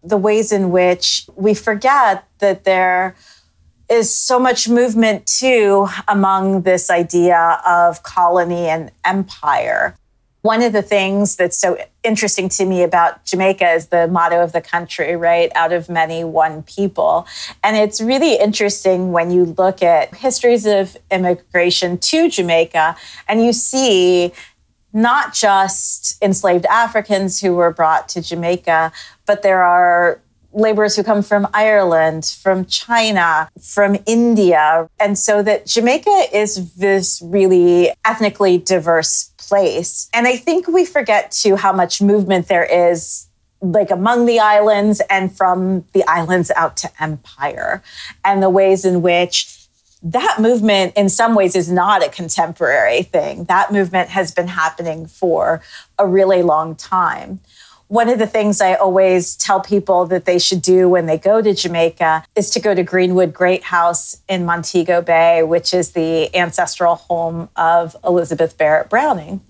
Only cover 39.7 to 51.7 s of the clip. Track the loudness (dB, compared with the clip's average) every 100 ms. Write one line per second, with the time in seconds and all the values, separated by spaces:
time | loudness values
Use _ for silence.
39.7 | -2 -6 -8 -6 -2 -2 -2 -2 -2 0
40.7 | 0 0 -2 0 -2 -2 -2 0 2 0
41.7 | 0 -2 0 2 2 2 -2 0 -2 0
42.7 | 2 2 0 -4 -10 -12 _ _ _ -2
43.7 | 0 0 -2 0 2 2 2 4 4 4
44.7 | 2 0 0 -2 -2 -2 -2 0 0 -2
45.7 | -4 -2 -2 0 -2 0 -2 0 -2 -2
46.7 | -4 -12 -8 -8 -8 -14 -8 -8 -6 -8
47.7 | -8 -10 -20 -20 -6 -2 2 2 4 4
48.7 | 2 2 0 2 0 0 -4 -8 -14 _
49.7 | _ _ _ -6 -2 -2 0 2 2 2
50.7 | 2 0 0 0 2 2 2 2 0 0